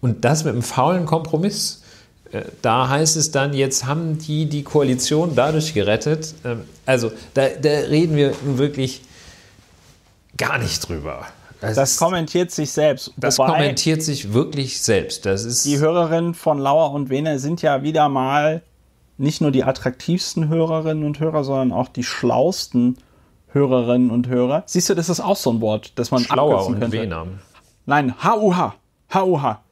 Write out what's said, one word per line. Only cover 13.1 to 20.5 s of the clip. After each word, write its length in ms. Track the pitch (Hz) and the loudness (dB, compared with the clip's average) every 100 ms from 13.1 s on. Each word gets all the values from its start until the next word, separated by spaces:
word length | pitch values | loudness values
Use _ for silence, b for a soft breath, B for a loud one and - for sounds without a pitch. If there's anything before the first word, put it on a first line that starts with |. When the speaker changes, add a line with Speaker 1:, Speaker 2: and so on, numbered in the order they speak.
| - | -6
Speaker 1:
Das 220 | 123 123 | -2 2
Speaker 2:
Wobei 120 | 131 | 2
Speaker 1:
kommentiert 500 | 165 147 139 - 156 | 4 0 0 0 0
sich 300 | 156 143 101 | -2 -6 0
wirklich 500 | 110 - 143 131 - | 0 0 -4 -6 -4
selbst. 440 | - 101 78 - 104 | 0 0 0 -6 -4
Das 180 | 95 | -2
ist 220 | 113 123 139 | -2 -2 0
Speaker 2:
die 140 | 143 | 2
Hörerinnen 540 | 156 175 165 165 170 | 2 2 2 0 -2
von 260 | 170 - 147 | -2 -2 0
Lauer 340 | 139 147 156 | 2 2 2
und 160 | 143 135 | 0 -2
Wehne 300 | 131 156 143 | -2 0 -2
sind 220 | 135 170 | -2 -2
ja 220 | 160 139 | 0 0
wieder 240 | 143 156 151 | 0 2 2
mal 540 | 139 131 143 151 165 - _ _ _ _ _ | 2 0 2 0 -2 -8 _ _ _ _ _
nicht 240 | 139 160 | -2 0
nur 100 | 151 | 2
die 140 | 135 131 | 2 0
attraktivsten 840 | 131 131 123 - 175 - - | 0 -4 -6 -4 -2 -2 -2
Hörerinnen 560 | 160 | 0